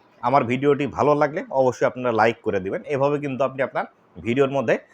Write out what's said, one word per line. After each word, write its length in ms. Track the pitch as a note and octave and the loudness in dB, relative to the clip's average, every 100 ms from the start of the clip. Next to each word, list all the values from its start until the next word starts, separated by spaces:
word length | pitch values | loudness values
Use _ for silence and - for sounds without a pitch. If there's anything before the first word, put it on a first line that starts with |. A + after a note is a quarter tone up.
| _ _ | _ _
আমার 200 | A#2+ C#3 A#2 | 0 2 2
ভিডিওটি 340 | C3 C#3+ C#3 C#3 G2+ | 0 2 0 0 0
ভালো 160 | B2+ D3 | 2 4
লাগলে 180 | D3+ D#3 B3+ C3+ | 2 -2 -4 0
অবশ্যই 260 | B2+ A#2+ C3 | 0 2 -2
আপনারা 220 | B2 B2+ A2+ | -2 -2 2
লাইক 160 | A2+ A#2 - | 2 2 -2
করে 120 | G2 | -4
দিবেন। 160 | F#2 C#3 A3 | -2 -6 -4
এভাবে 220 | C#3+ C#3 D3 | -2 0 0
কিন্তু 180 | C#3 B2+ C3+ | -4 -2 -2
আপনি 120 | C3 B2 | -2 -4
আপনার 160 | D#3 A3 _ _ - | -4 -8 _ _ -10
ভিডিওর 280 | A2+ B2 C#3 C#3 | -2 0 2 0
মধ্যে 180 | A2+ F#3+ - | 0 -2 -4